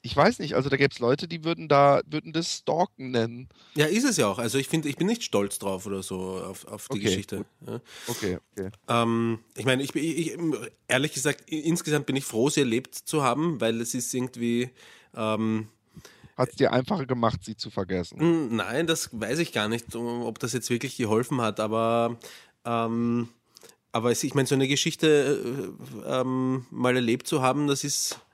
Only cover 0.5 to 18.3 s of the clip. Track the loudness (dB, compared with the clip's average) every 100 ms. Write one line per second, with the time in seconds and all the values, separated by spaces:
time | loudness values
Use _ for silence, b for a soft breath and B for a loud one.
0.5 | 0 0 2 2 2 0 0 -2 -6 -4
1.5 | -4 2 6 8 6 2 -8 -6 -6 -4
2.5 | -6 -4 0 -2 _ -4 0 0 -4 -16
3.5 | b b 0 2 4 2 4 2 2 0
4.5 | 0 0 -2 -2 -2 0 0 0 0 0
5.5 | -4 -4 -4 -4 -6 -6 -6 -6 -6 -8
6.5 | -12 -14 -14 -8 -2 0 -2 -4 -8 -10
7.5 | _ -12 -12 -12 B B -4 -4 -4 _
8.5 | -10 -10 -10 -2 0 2 2 0 -2 _
9.5 | -4 0 0 0 -2 -2 -2 -4 -2 -2
10.5 | -2 -6 _ _ 2 2 0 -2 -2 -6
11.5 | -4 0 0 2 0 0 -2 -2 2 2
12.5 | 4 2 2 -2 -14 -4 0 2 2 0
13.5 | 0 0 0 -2 -4 -4 -4 -4 -4 -2
14.5 | 0 -2 B B B B -4 -2 0 0
15.5 | 0 -4 _ _ B B B B -4 -4
16.5 | 2 2 2 0 -4 -2 2 2 0 -8
17.5 | -10 -8 -6 -2 -2 -4 0 2